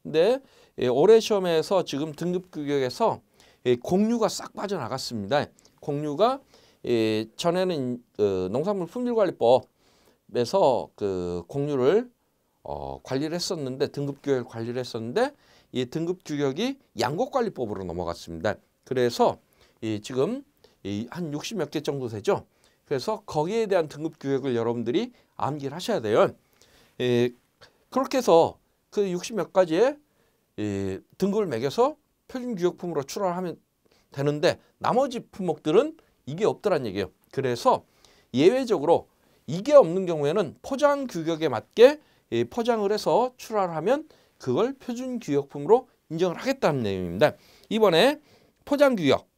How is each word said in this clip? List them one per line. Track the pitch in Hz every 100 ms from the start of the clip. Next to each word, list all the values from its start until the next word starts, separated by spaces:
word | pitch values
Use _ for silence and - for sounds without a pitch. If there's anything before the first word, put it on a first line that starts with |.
근데 | 160 151 185 269 _ _ _ -
예, | 123
올해 | 127 185 226
시험에서 | 214 208 180 160 147 190
지금 | 165 139 156
등급 | 147 170 180 175
규격에서 | 160 143 143 127 - 226 120 _ _ - _ 127
예, | 123
공유가 | - 180 220 240 208
싹 | - -
빠져나갔습니다. | - 208 190 113 131 - 113 98 143 120 _ _ _
공유가 | - 143 151 147 226 269 _ _ _ _ 127
예, | 117 110 110 110 -
전에는 | 170 180 185 160 127 123 _ -
그 | 104 92 92
농산물 | 117 175 202 170
품질관리법에서 | 247 247 226 185 - 117 123 - _ _ _ _ _ _ 113 117 196 160 113 78 _
그 | 101 92 87 87 -
공유를, | 139 147 139 127 202 247 _ _ _ _ _
어, | - 73 67 67
관리를 | - 131 156 175
했었는데, | 170 175 135 131 135
등급 | - 143 139
규격을 | 143 135 120
관리를 | 117 117 120
했었는데 | 123 117 113 165 269 285 _ _ _
이 | 131 123
등급 | 160 165 180 -
규격이 | 147 143 139 240 269 _ -
양곡관리법으로 | 113 156 262 262 226 - 113 98 92
넘어갔습니다. | 85 85 85 - 82 104 92 _ _
그래서 | - 127 120 123 226 - _ _ _ _
이 | 110 107
지금 | - 127 160 262 - _ _ _
이 | 98 101 120
한 | 170 170
육십 | 147 - 220
몇 | 143
개 | 160
정도 | 147 139 123
되죠. | 107 196 156 - _ _ _ _
그래서 | 135 165 214 -
거기에 | 151 160 226 220
대한 | 190 156
등급 | 147 160 -
규격을 | 139 135 135 117
여러분들이 | 117 120 113 151 247 _ _ -
암기를 | 120 151 135
하셔야 | 156 180 190
돼요. | 110 123 180 - _ _ _ _ _ -
예, | 127 120 123 123 _ _ - _ _
그렇게 | 262 262 269
해서 | 240 165 131 - _ _ _
그 | - 202
육십 | 175 - 220
몇 | 165
가지의 | 190 180 160 247 294 _ _ _ _ _ -
이 | 107 98 95 95 _ _
등급을 | 196 208 196
매겨서 | 113 135 175 262 302 _ _ _
표준 | 262 247 202
규격품으로 | 175 170 180 143
출하하면 | 135 - 190 175 180 - _ _ _ _ _
되는데 | - 143 147 160 - _ _
나머지 | 113 214 269 233
품목들은 | - - 185 151 151 180 302 - _ _ -
이게 | 160 202
없더란 | 127 208 165 120
얘기예요. | 95 90 _ _
그래서 | - 127 120 262 202 _ _ _ _ _
예외적으로 | 120 170 254 247 180 147 147 - _ _ _ -
이게 | 185 233
없는 | 294 175 185 180
경우에는 | 160 143 190 156 -
포장 | - 262 294 285 269
규격에 | 170 156 160 156
맞게 | 113 - - 247 302 _ _ _
이 | 117 117
포장을 | - 233 226 202
해서 | 208 175 170 247 _
출하를 | - 220 185 160
하면 | 170 285 311 _ _ _
그걸 | 127 127 240
표준 | 269 - 240 262 240
규격품으로 | 175 143 143 147 147 240 - _ _
인정을 | 160 180 165
하겠다는 | 254 269 190 139
내용입니다. | 107 95 87 90 147 - _ - -
이번에 | 214 214 160 254 294 _ _ _ _ -
포장 | 277 285 226
규격. | 143 107 -